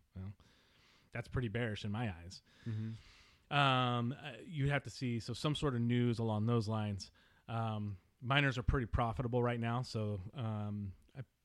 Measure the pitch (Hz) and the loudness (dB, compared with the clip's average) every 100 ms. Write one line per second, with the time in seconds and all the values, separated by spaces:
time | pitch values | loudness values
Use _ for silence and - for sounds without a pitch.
0 | _ 95 95 - - _ _ _ - - | _ -12 -12 -12 -18 _ _ _ -20 -20
1 | _ 117 - 135 120 113 120 107 107 104 | _ -10 -4 -2 0 0 -2 -2 -4 -2
2 | 117 85 87 - _ - 120 110 110 110 | -2 -4 -10 -16 _ -12 -6 -4 -4 -8
3 | - - - _ - 143 139 127 123 120 | -14 -20 -20 _ -2 4 4 4 4 2
4 | 120 143 147 117 123 156 135 143 120 - | 0 -2 -8 -12 -8 -2 0 0 -2 -6
5 | 127 117 - 120 151 143 151 123 117 123 | -2 -2 -4 -2 -2 0 0 2 4 4
6 | 120 113 113 107 110 120 104 110 107 98 | 4 2 2 2 4 4 2 0 -2 -4
7 | - - - _ - 113 113 107 104 95 | -8 -18 -20 _ -8 -4 -2 -2 -4 -6
8 | _ - 120 139 143 123 113 143 117 - | _ -8 0 4 4 2 2 2 2 2
9 | 117 - 123 123 120 120 117 120 127 113 | 2 0 0 2 2 2 0 0 -2 -2
10 | 107 101 92 156 113 107 104 104 101 - | -2 -2 -6 -6 -4 -2 -4 -4 -6 -8
11 | - 135 120 _ | -16 -14 -14 _